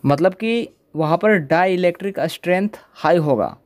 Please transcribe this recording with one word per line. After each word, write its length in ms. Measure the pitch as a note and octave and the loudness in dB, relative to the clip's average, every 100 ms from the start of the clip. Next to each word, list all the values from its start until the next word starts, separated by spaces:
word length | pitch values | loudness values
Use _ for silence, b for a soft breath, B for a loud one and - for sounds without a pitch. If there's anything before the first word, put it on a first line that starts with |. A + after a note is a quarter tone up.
मतलब 300 | C3+ C#3+ F3+ | 0 2 0
कि 340 | F#3 A3+ A#3 - _ _ D3+ | 0 -4 -4 -6 _ _ -4
वहाँ 200 | D#3 E3 | -2 2
पर 180 | G#3 G3+ C#3 | 2 2 2
डाइलेक्ट्रिक 760 | D#3+ F#3+ F3+ F3+ E3+ G3 G3 | 0 2 2 0 -2 -8 -6
स्ट्रेंथ 580 | E3 - E3+ F3+ G#3 - _ | -6 -6 -2 -2 -2 -8 _
हाई 220 | - D#3 E3+ | -4 2 2
होगा। 380 | D3+ A#2+ C#2+ - | 2 0 -2 -8